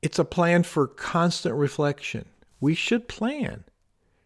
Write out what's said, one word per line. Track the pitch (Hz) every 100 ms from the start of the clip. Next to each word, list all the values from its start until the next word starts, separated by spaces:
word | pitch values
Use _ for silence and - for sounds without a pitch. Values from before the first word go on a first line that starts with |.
It's | 156 -
a |
plan | 156 - 170 175
for | 175 - 135
constant | - - 170 170 170 175
reflection. | 127 143 - 147 139 - - - _ _ _
We | 139
should | 165 - 233 240
plan | - 220 294 247 107 87 _ _ _ _ _